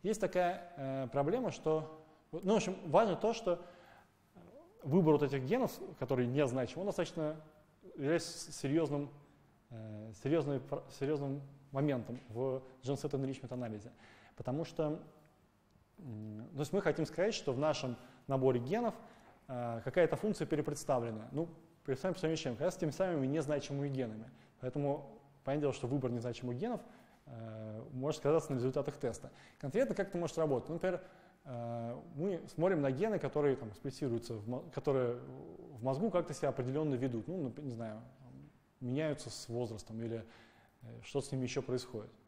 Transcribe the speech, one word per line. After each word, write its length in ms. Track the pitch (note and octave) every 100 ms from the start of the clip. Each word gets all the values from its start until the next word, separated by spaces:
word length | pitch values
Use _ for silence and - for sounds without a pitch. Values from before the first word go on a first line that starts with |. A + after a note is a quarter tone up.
Есть 180 | F#3+ G#3+
такая, 520 | F#3 F3+ F3 F#3 - -
э, 320 | C3+ C3+ B2+
проблема, 380 | C#3+ C#3+ A#3 A3
что, 520 | - D#3 D#3 D3+ - - - _
ну, 220 | D#3+ F#3
в 20 | -
общем, 200 | F3+ F#3 D#3+
важно 300 | E3 A3 D#3
то, 180 | G#3+
что 280 | A3+ - E3+ - - - - - _ _ - - - - -
выбор 320 | C#3+ E3+ D#3
вот 80 | D3
этих 220 | C#3+ C#3
генов, 340 | B2+ A#3+ A#3+ - - E3
которые 280 | B2 B2+ A#2+
незначимы, 540 | C3+ C#3 B2+ B2 D#3+
он 60 | G3
достаточно 500 | F#3 E3 - D3+ D#3 - - - _ F#3 D#3+
является 560 | C#3 E3 - - -
серьёзным, 580 | - C3+ D#3+ D3+ C#3+ C#3+ - - _ _ _ _
э, 420 | A2+ A2 G#2+ A2 G#2+
серьёзной 380 | C3+ E3 C#3+ C3+
пр-, 240 | - C3 - -
серьёзным 440 | C3+ D3+ C#3 C#3 C#3 - -
моментом 460 | C3+ D3 B2+ G#2+ B2 -
в 340 | A2 C3+ C3 - -
Gen 140 | B2+ C#3
Set 140 | D3
Enrichment 420 | C3+ C3+ C3 B2
анализе. 400 | B2+ A#2+ G#2+ G#2+ - - - - -
Потому 280 | - C#3+
что, 380 | D#3 - D3+ E3 - - - _ _ _ _ _ _ -
м, 500 | D#3 G#2+ G#2+ G#2+ A#2+
то 60 | C#3+
есть 120 | D3
мы 80 | G3
хотим 240 | E3+ D3
сказать, 300 | D#3 - G3+
что 180 | - -
в 60 | B2
нашем 380 | D3+ C#3 C3 A#2 - - -
наборе 340 | C3+ C3 B2
генов, 340 | A#2+ G#3+ A#3+ - - - - - -
э, 320 | B2 A#2+ A2+
какая-то 320 | - F3+ D#3+ C#3+
функция 300 | G#3+ G3 D#3
перепредставлена. 840 | D3 C#3+ C#3+ - C3 A#2 G#2+ A#2
Ну, 160 | C#3 E3+ - - _
представим, 300 | - C3 F#3
по 60 | E3
сравнению 180 | D#3+ D#3+
с 20 |
чем? 140 | C3+
Как 120 | A2 E3+
раз 80 |
с 40 | -
теми 120 | D#3
самыми 360 | - F#3 D#3+ C3
незначимыми 600 | D#3 C#3 C#3+ - C#3 C#3+
генами. 420 | C3 A#2+ A2 A#2 - - -
Поэтому 600 | B2+ D3 C#3+ D3 - - - -
понятное 180 | - D3
дело, 100 | C#3+
что 160 | - A#2+
выбор 220 | C#3 B2+
незначимых 460 | A#2+ A#2+ A#2 B2 A#2+
генов, 240 | A3+ A#3 - - - - -
э, 560 | A#2 A2+ A2 A2 G#2+ -
может 280 | B2+ C#3 D#3
сказаться 320 | C#3+ D#3+ -
на 40 | B2
результатах 400 | B2+ C#3+ C#3 -
теста. 340 | B2+ A2 - - - -
Конкретно 360 | C#3 G3 B3+
как 140 | G3+ G3
это 100 | F3
может 200 | E3+ -
работать? 300 | D#3 B2+ -
Ну, 60 |
например, 280 | D#3+ F#3 F3+ - - - -
э, 560 | D3 A#2+ A#2 A#2 A#2 C3 D#3+
мы 260 | C#3+ F#3+ E3+ C#3+
смотрим 320 | - F3 F3
на 100 | C#3
гены, 280 | C3 A3 F#3+
которые 380 | C#3 D3+ C#3+ B2+
там 140 | A2
экспрессируются 640 | F#2+ C#3 - C#3 A#2 -
в 140 | A2 G#2
мо-, 160 | B2+ E3+
которые 440 | C#3+ D3 C3+ A#2+ B2 C3+ C3 C#3+ - -
в 100 | C3
мозгу 280 | B2 C3+ A3
как-то 240 | F3+ -
себя 160 | C#3+ D3
определённо 440 | B2 B2+ C#3 D#3
ведут. 320 | B2+ C3 A#2 G#2+
Ну, 220 | F#3 C3+
нап-, 140 | A2+
не 100 | D3
знаю, 280 | A#2 A2+ G#2+ B2 - B2+ C3 C#3+ - _ _
меняются 500 | B2 C3+ D#3 C#3+ A#2
с 180 | - -
возрастом 540 | A#2 A#2+ G#2+ - A2+
или, 220 | A2+ A2+ A2+ - - - _ _
э, 180 | A#2 A#2
что 180 | - C#3
с 100 | C3
ними 120 | C3+
ещё 180 | B2 C#3
происходит. 480 | C3+ B2+ - G#2+ G#2 -